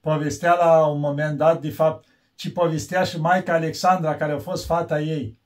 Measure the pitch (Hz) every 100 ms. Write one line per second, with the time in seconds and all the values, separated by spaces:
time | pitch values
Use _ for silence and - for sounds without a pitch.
0 | 156 151 147 - 175 175 170 160 156 147
1 | 147 143 151 147 151 165 151 - 156 156
2 | _ _ _ _ 165 - 170 156 - 185
3 | 185 170 156 185 180 165 160 156 180 185
4 | 156 147 151 147 - 180 - 170 165 151
5 | 151 156 107 -